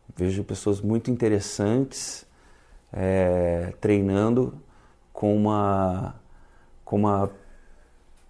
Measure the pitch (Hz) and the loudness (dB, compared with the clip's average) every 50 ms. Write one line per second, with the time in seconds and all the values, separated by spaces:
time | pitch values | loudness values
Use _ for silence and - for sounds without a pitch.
0 | _ - - - 90 92 95 98 101 - 101 98 - 104 101 98 101 101 110 117 | _ -16 -8 -4 -2 -2 -2 -2 -4 -6 -8 -4 -2 -2 -2 0 0 0 0 0
1 | 113 - 127 117 120 110 107 101 101 - - - 104 101 113 127 139 135 - - | 0 -2 -2 0 2 2 2 0 0 -4 -4 -2 0 2 2 2 0 -2 -6 -10
2 | - - - - - - _ _ - - - - - - - - _ _ - 95 | -10 -10 -12 -14 -18 -20 _ _ -20 -20 -20 -20 -20 -20 -20 -20 _ _ -6 -4
3 | 95 95 95 95 92 90 90 90 87 87 85 85 87 90 95 - - 107 104 101 | -2 0 2 2 2 2 2 2 2 0 0 -2 -4 -6 -6 -2 0 2 2 4
4 | 98 98 95 98 107 110 120 127 127 127 127 151 - - - - - - - _ | 2 2 2 2 2 2 2 0 0 -2 -4 -10 -18 -20 -20 -20 -20 -20 -20 _
5 | _ _ - - - 107 104 104 104 104 107 104 104 101 98 98 95 92 90 92 | _ _ -8 -4 0 0 2 2 2 2 2 2 2 2 2 2 2 0 0 -2
6 | - 92 - - - - - - - - - - - - - - - - - 104 | -4 -8 -10 -14 -20 -20 -20 -20 -20 -20 -20 -20 -20 -20 -20 -20 -8 -4 0 2
7 | 104 107 101 98 98 98 - - - - - - - - - - - _ - - | 2 2 2 2 0 -2 -4 -8 -20 -20 -20 -20 -20 -20 -20 -20 -20 _ -20 -20
8 | _ - - - - - | _ -20 -20 -20 -20 -20